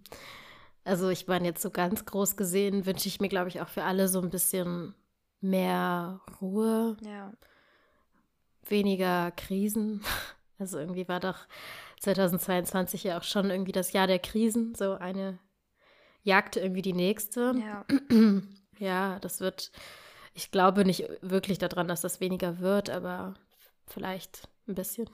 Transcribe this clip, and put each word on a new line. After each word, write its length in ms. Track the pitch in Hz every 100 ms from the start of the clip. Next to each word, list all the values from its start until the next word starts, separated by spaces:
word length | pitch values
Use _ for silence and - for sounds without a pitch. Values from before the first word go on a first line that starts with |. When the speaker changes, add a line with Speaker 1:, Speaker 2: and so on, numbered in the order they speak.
| - - - - - - - _
Speaker 1:
Also 280 | 180 180 185
ich 180 | 180 -
meine, 180 | 180 175
jetzt 140 | 165
so 100 | 190
ganz 360 | 180 180 214 -
groß 320 | 196 196 -
gesehen 480 | 185 190 202 196 185
wünsche 200 | 170 196
ich 140 | -
mir, 80 | 196
glaub 180 | 190 180
ich, 140 | 170
auch 80 | 170
für 160 | 208
alle 240 | 170 190 190
so 100 | 185
ein 80 | 175
bisschen 640 | 180 - 185 175 175 170 - _ _ _ _
mehr 800 | 190 185 185 180 180 175 175 190 - -
Ruhe, 560 | 185 202 226 220 226 214
Speaker 2:
Ja. 320 | 214 208 196 220 _ _ _ _ _ _ _ _ _ _ _ _ -
Speaker 1:
weniger 640 | 208 202 190 185 180 175
Krisen. 680 | - - 190 208 220 214 208
<laughs> 60 | - - - - _ -
Also 200 | 185 170
irgendwie 280 | 165 180 180
war 120 | 180
doch 160 | 185 - - - - - - -
zweitausendzweiundzwanzig 1040 | 202 185 185 180 - 180 180 190 180 202
ja 140 | 196 170
auch 40 |
schon 280 | - 208 196
irgendwie 220 | 185 190
das 200 | 190 180
Jahr 140 | 196 190
der 120 | 185
Krisen, 560 | - 220 226 226 226
so 180 | 233 196
eine 440 | 190 180 190 190 185 _ _ _ _ _ _ _ _
jagte 380 | 202 190 208 190
irgendwie 220 | 185 190
die 100 | 190
nächste. 600 | 180 180 214 - 240 247 247
Speaker 2:
Ja. 260 | 214 208 - 277 277
Speaker 1:
<clears throat> 320 | 226 220 196 - - _ -
Ja, 400 | 190 185 196 180
das 200 | 185 -
wird, 300 | 190 - - - - - - - -
ich 180 | - -
glaube 360 | 190 190 196 190
nicht 200 | 165 - -
wirklich 380 | 185 190 - 175
daran, 280 | 175 180 170
dass 120 | 170
das 200 | 180 -
weniger 400 | 185 185 180 175
wird, 280 | 180 202 202
aber 460 | 180 180 180 190 190 _ _ _ _ -
vielleicht 640 | 202 190 185 - - - _ -
ein 80 |
bisschen. 340 | 185 185 - 220